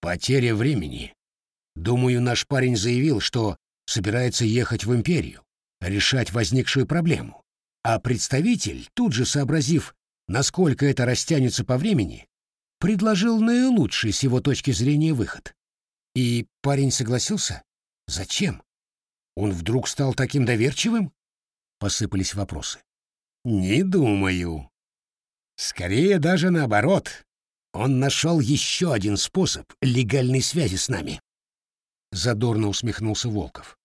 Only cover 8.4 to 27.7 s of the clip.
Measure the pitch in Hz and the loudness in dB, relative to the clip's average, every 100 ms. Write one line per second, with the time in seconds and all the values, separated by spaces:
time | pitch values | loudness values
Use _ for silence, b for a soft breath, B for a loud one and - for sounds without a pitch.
8.4 | 185 240 - 67 - - 240 117 123 147 | 2 0 -2 -8 -12 -2 0 0 0 0
9.4 | 135 156 131 160 - - _ _ _ 104 | 0 0 2 0 0 -14 _ _ _ -2
10.4 | 135 - 180 123 143 131 123 123 - 160 | -2 2 2 4 2 2 0 0 0 2
11.4 | 127 - 104 127 185 185 90 - - _ | 2 0 -2 0 2 0 0 -6 -18 _
12.4 | _ _ _ _ 170 214 220 208 226 226 | _ _ _ _ 0 2 2 2 2 2
13.4 | 220 240 262 240 117 - 113 98 135 123 | 2 4 4 2 2 0 -2 0 0 2
14.4 | 131 131 - 98 123 147 160 147 104 - | 0 -2 0 0 2 2 2 0 -2 -6
15.4 | - _ _ _ _ _ _ - 123 120 | -16 _ _ _ _ _ _ -2 0 0
16.4 | 120 _ 139 139 135 123 113 123 - 208 | -4 _ -2 2 2 0 0 -2 0 -2
17.4 | - - _ _ _ _ - - 95 - | -4 -8 _ _ _ _ -10 -10 -6 -2
18.4 | 202 85 _ _ _ _ _ _ _ - | -2 -4 _ _ _ _ _ _ _ -4
19.4 | 104 92 82 123 - - 139 123 131 143 | -4 -2 -2 -2 -2 -2 -2 0 -2 0
20.4 | 117 117 120 135 - 226 175 _ _ _ | 0 2 0 0 0 0 -2 _ _ _
21.4 | _ _ _ _ 101 - 104 95 95 101 | _ _ _ _ -4 -4 -2 -2 -2 -4
22.4 | 98 78 - - _ _ _ _ _ _ | -6 -8 -10 -12 _ _ _ _ _ _
23.4 | 123 107 92 113 190 185 131 101 95 92 | -2 0 2 2 2 4 4 2 2 0
24.4 | 87 78 67 _ _ _ _ _ _ _ | -2 -6 -10 _ _ _ _ _ _ _
25.4 | _ - - - 90 101 180 196 151 160 | _ -10 -10 -6 -2 2 4 4 2 2
26.4 | 175 170 139 104 123 185 - - _ _ | 2 2 2 2 4 2 0 -16 _ _
27.4 | _ _ _ | _ _ _